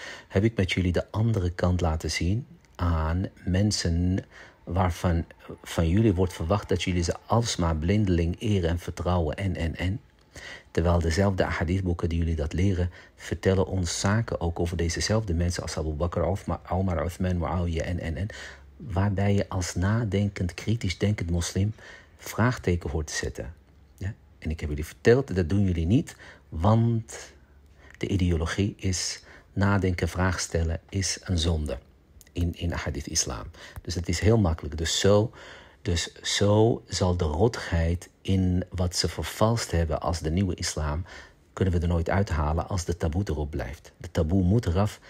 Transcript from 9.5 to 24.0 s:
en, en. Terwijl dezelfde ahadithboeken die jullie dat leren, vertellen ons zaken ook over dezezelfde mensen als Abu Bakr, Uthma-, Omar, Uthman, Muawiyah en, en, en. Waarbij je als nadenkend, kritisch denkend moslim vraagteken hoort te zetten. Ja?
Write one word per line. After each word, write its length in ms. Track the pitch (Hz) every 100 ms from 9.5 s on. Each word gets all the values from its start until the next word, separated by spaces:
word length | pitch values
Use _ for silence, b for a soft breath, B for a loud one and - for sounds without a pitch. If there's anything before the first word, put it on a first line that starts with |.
| 87
en, 200 | 82 -
en. 240 | 92 101 - _ _ B B B B
Terwijl 280 | - 85 87
dezelfde 460 | 82 85 98 92
ahadithboeken 640 | 80 82 85 95 92 82 82
die 100 | 85
jullie 180 | 82 78
dat 160 | 76
leren, 380 | 76 95 87 90 B B
vertellen 520 | B - - 101 95 -
ons 340 | 95 85 -
zaken 400 | 98 107 117 -
ook 200 | 85 85
over 160 | 85 87
dezezelfde 580 | 85 87 - 110 107
mensen 280 | 82 87 87
als 160 | 82 -
Abu 120 | 78
Bakr, 280 | 76 85 90
Uthma-, 420 | 78 95 - 87 -
Omar, 360 | 92 95 82
Uthman, 340 | 78 - 92 90
Muawiyah 480 | 78 95 87 80 -
en, 140 | 87
en, 160 | - 78
en. 120 | 104 B B B B - 139
Waarbij 460 | 92 101 95 101
je 140 | 101 -
als 260 | 92 87
nadenkend, 800 | - 92 110 120 98 101 - 87
kritisch 440 | - - 113 95 87
denkend 320 | 98 104 85
moslim 440 | 87 87 92 101 - B B B B
vraagteken 760 | - - 117 123 - 87 82
hoort 160 | 80 76
te 80 |
zetten. 400 | - - - 62 - _ - -
Ja? 180 | -